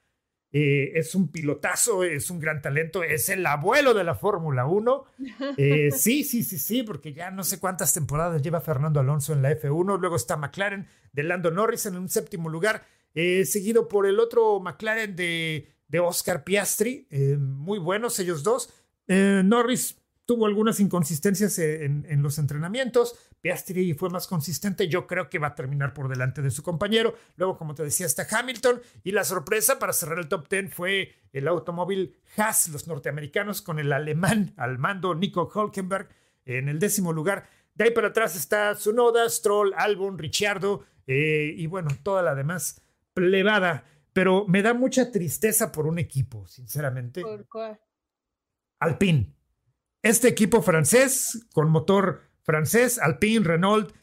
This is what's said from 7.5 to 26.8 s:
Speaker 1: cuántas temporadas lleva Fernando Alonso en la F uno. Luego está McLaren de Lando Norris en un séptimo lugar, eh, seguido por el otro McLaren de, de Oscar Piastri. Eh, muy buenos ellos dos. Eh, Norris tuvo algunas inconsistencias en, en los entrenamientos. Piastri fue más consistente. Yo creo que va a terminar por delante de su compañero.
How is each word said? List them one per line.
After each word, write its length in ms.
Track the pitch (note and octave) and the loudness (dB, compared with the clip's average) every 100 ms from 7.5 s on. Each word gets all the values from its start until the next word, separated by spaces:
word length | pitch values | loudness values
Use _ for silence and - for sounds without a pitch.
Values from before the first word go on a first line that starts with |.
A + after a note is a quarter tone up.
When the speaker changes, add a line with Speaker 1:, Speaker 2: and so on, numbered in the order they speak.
| - | -4
Speaker 1:
cuántas 340 | F#3 F3+ E3 | -4 -2 -2
temporadas 480 | - C3 D3 F3 D#3+ | 0 -2 -2 0 0
lleva 200 | C#3+ E3 | -2 -2
Fernando 380 | D#3+ C#3 D#3 D3 | -2 -2 0 2
Alonso 320 | C3 D3+ C#3+ | 2 0 0
en 100 | D3 | 0
la 80 | C3+ | 2
F 180 | D3+ C#3+ | 0 -2
uno. 280 | D3+ F#3 G3 | 0 0 0
Luego 180 | F3+ E3 | 0 -2
está 220 | - D#3+ | -2 -6
McLaren 500 | D3 - G3+ G3 F3+ _ _ | -6 -4 -6 -6 -12 _ _
de 100 | C3 | -6
Lando 280 | D#3 F3+ E3+ | -4 -2 -2
Norris 340 | D#3+ A3+ A3+ G#3 | 0 0 -2 -6
en 120 | F3+ | -8
un 120 | F#3+ | -4
séptimo 400 | A3 - - D#3+ | -4 -4 -8 -8
lugar, 340 | D#3+ G3+ A3 - _ _ | -2 -2 -2 -8 _ _
eh, 320 | D3+ F3 F#3 F#3+ | -2 0 2 0
seguido 420 | G#3+ F#3+ A#3 A#3 | 0 2 2 2
por 200 | G3+ G3 | 2 2
el 120 | G3+ | 2
otro 400 | A#3 A#3+ A3+ G3+ | 2 4 2 2
McLaren 560 | F#3 - A3 A3 G#3+ F3 | -2 -8 -4 -2 -4 -4
de, 520 | F3 E3 D#3+ D#3 - _ _ | -4 -2 -2 -6 -8 _ _
de 120 | D#3+ | 4
Oscar 440 | F3 E3+ - F3 | 4 4 0 -2
Piastri. 640 | - G3 G3 - G#3+ C4 - | 2 2 2 2 0 0 -6
Eh, 260 | C#3 C#3 C#3+ | 2 4 4
muy 400 | C3+ C3+ D#3 G#3+ | 0 -4 -4 -2
buenos 400 | E3 G3+ A#3 - | 0 0 0 -2
ellos 240 | F3 E3 | -2 0
dos. 320 | D3 B3 - _ _ _ - | 0 0 -2 _ _ _ 2
Eh, 360 | F#3+ G3 G3 F#3+ | 4 6 6 6
Norris 560 | A#3 A#3+ F#3+ - - _ _ - | 6 4 0 -2 -8 _ _ -2
tuvo 200 | A#3+ G#3+ | 2 2
algunas 340 | G3+ A3+ F#3+ | 2 0 2
inconsistencias 800 | G3 F3 D3+ D3+ G3+ G3+ G#3 G#3 | 2 2 0 0 0 2 0 0
en, 460 | D#3 D#3 C#3+ D3 D3 | -2 -2 -2 -4 -2
en 140 | C#3+ | 0
los 160 | D3 C#3+ | 0 -2
entrenamientos. 760 | C#3+ D3 E3 A#3+ C4 A#3+ A#3+ - _ _ | -4 -4 -6 -4 -2 0 0 -4 _ _
Piastri 520 | E3 - - F3+ F#3 | -4 -4 -4 -2 0
fue 160 | D3 F#3 | 0 -2
más 180 | F3 - | -4 -4
consistente. 600 | F3 C#3+ D#3+ G3+ F3+ F#3+ | -4 -2 -4 -4 -2 0
Yo 200 | F3 F3 | -2 -2
creo 220 | F3+ F3+ | -6 -4
que 100 | F3 | -4
va 80 | D3 | -4
a 80 | D3 | -6
terminar 380 | C3 C#3+ C#3 | -6 -2 -4
por 140 | D3+ C3 | -4 -8
delante 340 | C3 B2+ - | -4 -4 -2
de 100 | C#3 | -4
su 120 | - | -4
compañero. 520 | - E3 | -6 -4